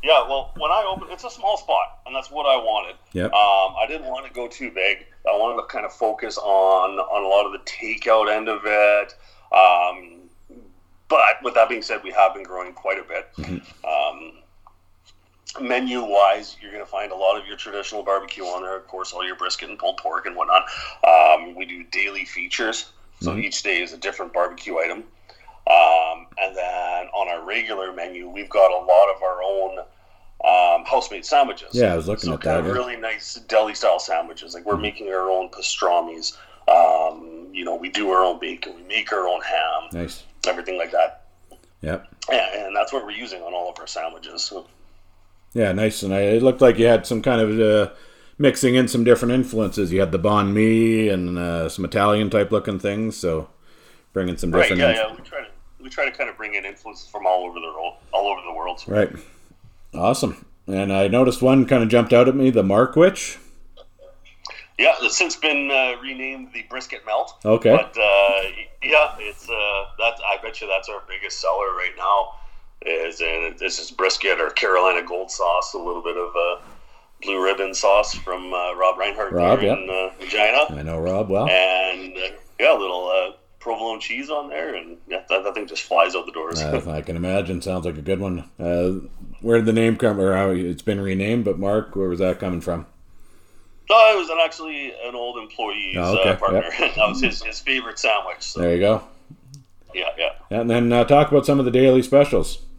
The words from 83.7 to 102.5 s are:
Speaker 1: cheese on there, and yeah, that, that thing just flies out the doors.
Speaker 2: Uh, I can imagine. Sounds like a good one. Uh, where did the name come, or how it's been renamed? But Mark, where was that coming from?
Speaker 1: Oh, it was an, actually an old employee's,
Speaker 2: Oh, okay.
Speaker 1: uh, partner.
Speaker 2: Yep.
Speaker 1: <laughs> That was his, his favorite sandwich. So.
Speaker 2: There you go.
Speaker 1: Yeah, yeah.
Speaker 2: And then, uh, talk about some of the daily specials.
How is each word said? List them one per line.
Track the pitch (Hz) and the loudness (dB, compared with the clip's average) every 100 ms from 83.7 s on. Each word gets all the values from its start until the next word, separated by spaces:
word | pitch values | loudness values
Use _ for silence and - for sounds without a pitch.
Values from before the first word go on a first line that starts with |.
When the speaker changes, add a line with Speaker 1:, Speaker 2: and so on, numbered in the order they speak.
| 113 113 113 | -6 -6 -8
Speaker 1:
cheese | 107 117 139 | -8 -10 -6
on | 151 143 | -8 -6
there, | 151 160 | -8 -8
and | 104 85 85 - | -8 -12 -20 -12
yeah, | 90 95 | -12 -4
that, | 95 | -2
that | 98 | -2
thing | 95 98 | -8 -10
just | 82 | -10
flies | - 85 87 92 | -2 2 2 0
out | - | -8
the | |
doors. | 82 80 82 | -10 -8 -4
Speaker 2:
Uh, | 76 76 73 | -2 -2 -4
I | 78 | -8
can | 76 85 | -6 -6
imagine. | 90 95 90 90 | -2 -2 -2 -4
Sounds | 95 92 85 | -4 -4 -4
like | 76 | -6
a | |
good | 73 95 | -4 -2
one. | 98 90 - - | -2 -6 -8 -8
Uh, | 87 87 90 95 - - - - | -2 0 0 -2 -8 -16 -14 -8
where | 113 117 | 2 4
did | 110 | 4
the | |
name | 110 113 113 | 4 4 4
come, | 120 101 | 2 2
or | 95 95 | 2 2
how | 98 | 2
it's | 92 90 87 | 0 -2 -4
been | - 101 | -4 -2
renamed? | 98 95 101 117 104 | -2 -2 0 0 0
But | 87 | 0
Mark, | 98 107 107 - | 0 0 -2 -4
where | 95 | -2
was | 87 | 0
that | 92 90 | 0 0
coming | 98 87 | -2 -4
from? | 82 85 78 - - - - - - - - - - | -4 -6 -8 -20 -20 -20 -20 -20 -20 -20 -20 -20 6
Speaker 1:
Oh, | 220 220 208 | 8 10 8
it | |
was | 165 | 0
an, | 165 | 0
actually | 165 - 160 147 135 120 | -2 -2 -12 -10 -10 -10
an | 120 | -10
old | 123 120 120 | -8 -8 -8
employee's, | 110 - 110 104 98 92 | -14 -10 -8 -6 -6 -4
Speaker 2:
Oh, | 87 98 | 0 2
okay. | 92 | 2
Speaker 1:
uh, | 92 | 2
partner. | 98 92 82 - | 2 0 0 -2
Speaker 2:
Yep. | 127 | -2
Speaker 1:
<laughs> | - | 2
That | - | 0
was | - | 2
his, | 127 - | -2 -2
his | 117 107 | -10 -10
favorite | - 131 117 - | -6 -6 -6 -6
sandwich. | 110 107 92 90 | -2 -2 -4 -10
So. | - - | -12 -4
Speaker 2:
There | 87 | 0
you | 87 | 2
go. | 101 107 - - _ - - 139 _ - - | 2 2 -2 -20 _ -20 -20 -20 _ -20 -16
Speaker 1:
Yeah, | 95 87 - | -8 -8 -4
yeah. | 82 - - | -4 -4 -8
Speaker 2:
And | 107 117 | -4 0
then, | 117 120 | 2 4
uh, | 120 | 4
talk | 117 143 147 | 6 6 6
about | 143 139 | 4 4
some | 139 | 2
of | 127 | 4
the | |
daily | 123 131 127 | 6 8 6
specials. | 123 139 143 110 117 | 6 6 6 4 0